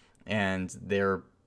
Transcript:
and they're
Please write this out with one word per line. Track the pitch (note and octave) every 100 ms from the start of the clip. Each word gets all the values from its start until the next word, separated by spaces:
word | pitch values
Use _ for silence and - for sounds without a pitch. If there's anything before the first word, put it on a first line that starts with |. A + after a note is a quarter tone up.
| _ _ -
and | G#2+ G2 F#2 F#2 -
they're | F2+ G2 G2 F#2+ - _